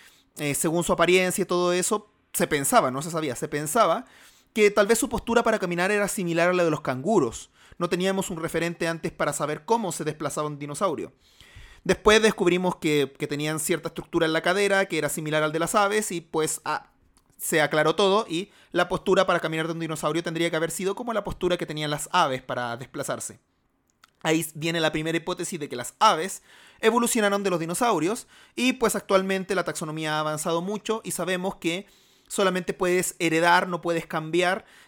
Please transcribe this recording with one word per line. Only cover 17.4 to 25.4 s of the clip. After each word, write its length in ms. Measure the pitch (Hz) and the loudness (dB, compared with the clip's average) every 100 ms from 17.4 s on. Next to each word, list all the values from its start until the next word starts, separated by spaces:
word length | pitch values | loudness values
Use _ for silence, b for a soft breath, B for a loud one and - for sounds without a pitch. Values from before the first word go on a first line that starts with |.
| - 160 | -2 2
aclaró 340 | 147 156 156 165 | 2 4 4 4
todo, 300 | 196 202 226 | 4 4 0
y 220 | 165 196 b b | -4 -6 b b
la 160 | 170 180 | -2 -2
postura 400 | 185 - 185 185 | -2 2 4 4
para 140 | 170 | 2
caminar 260 | 160 160 160 | 0 -2 -4
de 60 | |
un 60 | 165 | -4
dinosaurio 440 | 160 156 156 156 | -6 -4 -2 -2
tendría 260 | 170 165 170 | -4 -2 0
que 60 | 160 | 0
haber 160 | 165 | -2
sido 240 | - 190 202 | -2 -4 -4
como 180 | 240 | -4
la 120 | 220 190 | -4 -6
postura 320 | - 180 175 | -4 -2 -2
que 80 | 160 | -4
tenían 260 | 151 151 | -6 -4
las 160 | 147 - | -4 0
aves 280 | 180 156 131 | 2 2 0
para 360 | - 127 120 120 | -6 -6 -6 -8
desplazarse. 600 | 131 147 135 117 - 101 _ _ _ _ _ _ _ _ | -10 -10 -8 -8 -10 -14 _ _ _ _ _ _ _ _
Ahí 240 | 160 160 160 151 | 0 0 -2 -6
viene 240 | 165 170 | -4 0
la 140 | 156 | 0
primera 240 | 156 160 165 | 0 -2 -2
hipótesis 420 | 160 180 | -4 -6